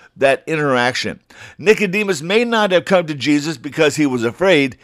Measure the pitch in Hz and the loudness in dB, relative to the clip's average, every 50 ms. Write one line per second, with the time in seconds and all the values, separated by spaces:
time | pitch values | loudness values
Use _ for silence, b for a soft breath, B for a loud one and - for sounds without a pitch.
0 | b b b - 131 135 135 - - - 156 156 147 143 131 123 120 123 123 - | b b b 0 2 2 2 0 -2 -6 -4 -2 0 0 0 2 0 0 -2 -2
1 | - 104 73 - _ B B B B B B B 131 190 220 - 208 190 170 208 | -6 -8 -10 -12 _ B B B B B B B 2 2 2 2 2 -2 -2 -2
2 | 208 196 190 143 151 170 196 226 240 233 233 220 208 202 180 170 170 - 196 180 | -2 -2 -4 -4 -4 -2 0 0 0 0 0 0 0 2 2 0 2 2 0 0
3 | 175 156 156 139 113 147 147 147 143 160 160 123 113 147 123 156 156 147 - 151 | 0 -2 -8 -6 0 0 0 0 0 -4 -8 -8 -10 -10 -2 0 0 0 2 2
4 | 151 139 127 123 113 120 113 - 175 196 180 151 139 131 110 B | 0 0 0 0 -2 -4 -2 0 2 4 4 4 2 0 -4 B